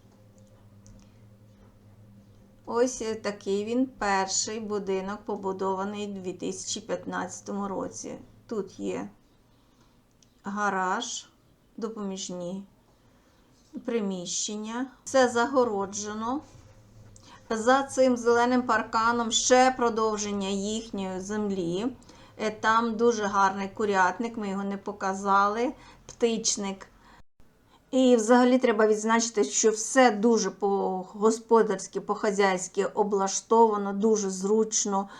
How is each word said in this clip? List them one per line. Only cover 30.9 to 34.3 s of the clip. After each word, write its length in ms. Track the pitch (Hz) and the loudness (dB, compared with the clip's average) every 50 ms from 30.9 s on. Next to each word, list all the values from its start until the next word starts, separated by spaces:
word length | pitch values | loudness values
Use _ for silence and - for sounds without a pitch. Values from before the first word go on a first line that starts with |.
| 190 185 185 - - 208 202 226 - - - - 226 226 208 - 190 190 - - - 196 | -4 -4 -8 -10 -4 0 2 2 2 0 2 4 4 4 6 4 0 -4 -6 -8 -10 -6
по-хазяйськи 840 | - - 202 - - 214 196 196 202 190 185 180 185 - - 196 190 | -6 -4 -4 -2 -2 0 2 2 2 2 2 0 -4 -4 -4 -2 -2
облаштовано, 1080 | 180 - - 208 196 208 196 196 190 - - - - 226 226 233 220 208 208 202 196 | 0 0 -2 0 0 0 0 0 -2 -4 -6 -2 2 4 6 6 6 4 0 -4 -4
дуже 380 | 196 202 202 226 220 202 196 190 | -2 0 2 2 2 2 0 -2